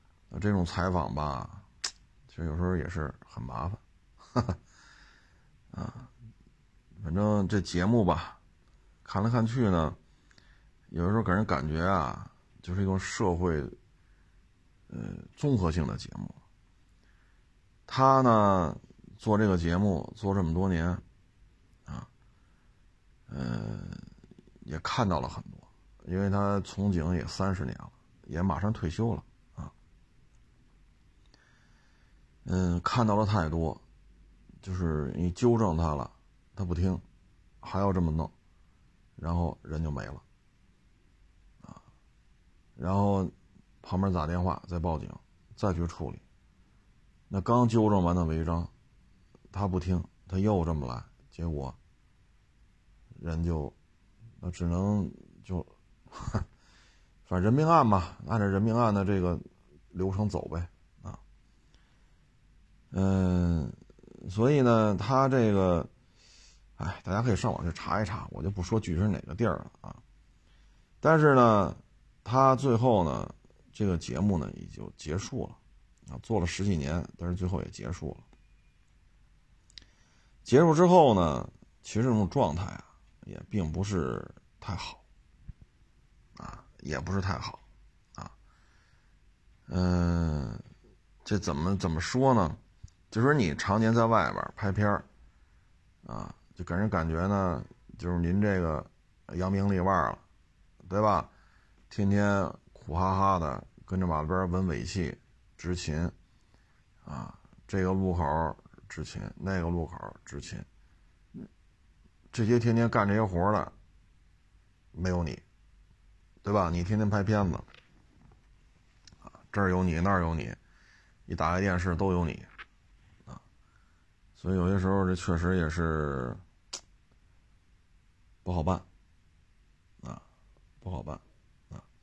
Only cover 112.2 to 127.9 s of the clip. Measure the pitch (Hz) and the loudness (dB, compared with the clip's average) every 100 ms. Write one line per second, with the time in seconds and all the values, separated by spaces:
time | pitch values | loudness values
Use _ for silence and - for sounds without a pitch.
112.2 | _ - 107 120 117 113 117 117 101 104 | _ -2 2 4 4 4 4 2 2 2
113.2 | 107 87 95 104 - - - - _ _ | 0 0 2 0 -2 -10 -20 -20 _ _
114.2 | _ _ _ _ _ _ _ - 90 90 | _ _ _ _ _ _ _ -6 -2 0
115.2 | 80 57 - _ _ - _ _ _ _ | -2 -6 -14 _ _ -20 _ _ _ _
116.2 | _ _ 101 104 87 85 87 107 107 104 | _ _ 0 2 2 0 0 0 2 0
117.2 | 98 107 95 65 - - - _ _ _ | 2 2 0 -2 -10 -20 -20 _ _ _
118.2 | - - _ _ _ _ _ _ - - | -20 -20 _ _ _ _ _ _ -20 -20
119.2 | - - - 104 95 90 92 80 92 95 | -20 -20 -6 0 2 2 2 2 2 2
120.2 | 85 80 55 50 _ _ _ _ _ _ | 0 -2 -6 -12 _ _ _ _ _ _
121.2 | - 90 80 90 98 90 92 82 98 90 | -8 -2 0 0 0 0 0 0 0 2
122.2 | 82 - - - - _ _ _ _ _ | 0 -4 -12 -20 -20 _ _ _ _ _
123.2 | - - _ _ _ _ _ _ _ _ | -20 -20 _ _ _ _ _ _ _ _
124.2 | _ - 85 95 87 98 92 98 92 90 | _ -8 -2 0 2 2 2 2 2 0
125.2 | - 85 87 92 80 82 82 78 73 69 | 0 0 2 2 0 0 0 0 -2 -4
126.2 | 60 52 - _ _ - - _ _ _ | -6 -8 -16 _ _ -18 -18 _ _ _
127.2 | _ _ _ _ _ _ _ | _ _ _ _ _ _ _